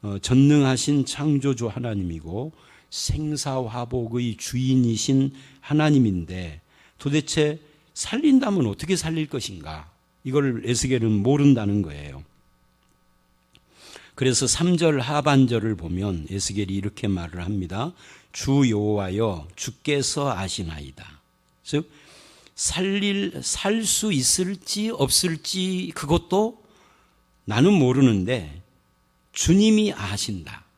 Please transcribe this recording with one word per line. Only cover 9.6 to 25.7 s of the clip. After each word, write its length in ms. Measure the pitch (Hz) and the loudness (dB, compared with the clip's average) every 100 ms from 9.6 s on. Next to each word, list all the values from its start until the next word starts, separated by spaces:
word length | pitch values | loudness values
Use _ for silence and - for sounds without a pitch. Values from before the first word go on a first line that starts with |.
| 76 78 73 _ _ _ | -12 -14 -16 _ _ _
이걸 380 | 135 135 139 117 | -2 0 0 -2
에스겔은 460 | 113 120 135 127 113 | -2 -2 0 2 2
모른다는 720 | 107 104 143 143 127 104 104 | 2 4 6 6 6 4 0
거예요. 420 | 85 71 73 67 71 _ _ _ _ _ _ _ _ _ _ _ _ _ _ _ - - - | -2 -6 -14 -14 -18 _ _ _ _ _ _ _ _ _ _ _ _ _ _ _ -20 -20 -20
그래서 320 | - 127 120 127 | -2 0 2 0
삼 300 | - 175 175 | 0 2 4
절 220 | 160 147 | 2 2
하반절을 760 | 120 147 143 139 131 117 107 101 | 0 0 4 6 6 2 0 -4
보면 500 | 78 90 101 87 76 | -4 -4 -2 -4 -6
에스겔이 440 | 98 - 101 98 | -6 -4 -4 -4
이렇게 340 | 98 98 - 110 | -4 -6 -6 -4
말을 360 | 92 85 87 | -4 -4 -10
합니다. 480 | 87 104 87 95 143 180 - - _ | -6 -6 -6 -6 -8 -10 -20 -20 _
"주 380 | - - 139 131 | -10 0 2 4
여호와여, 800 | 107 104 104 95 95 113 87 78 - | 2 0 0 -2 -2 -2 -4 -10 -12
주께서 760 | - - - 143 131 - 143 | -12 -10 -4 -2 -2 -2 -4
아시나이다." 840 | 104 95 - 85 80 69 67 - 73 _ _ _ _ | -4 -6 -6 -8 -10 -14 -18 -20 -20 _ _ _ _
즉 280 | - 147 160 _ _ - - _ _ | -6 -6 -6 _ _ -20 -20 _ _
살릴, 880 | - - - 190 202 202 196 196 151 | -6 -6 -2 -2 0 0 -2 -4 -6
살 420 | - - 196 220 | -8 -4 -2 -2
수 280 | 220 - 214 | 0 -2 0
있을지 760 | 160 127 - 185 196 - 202 220 | 0 2 0 -2 -4 -8 -4 -4
없을지 1000 | 208 135 - 170 160 - 185 185 | -2 0 2 0 -4 -6 -4 -2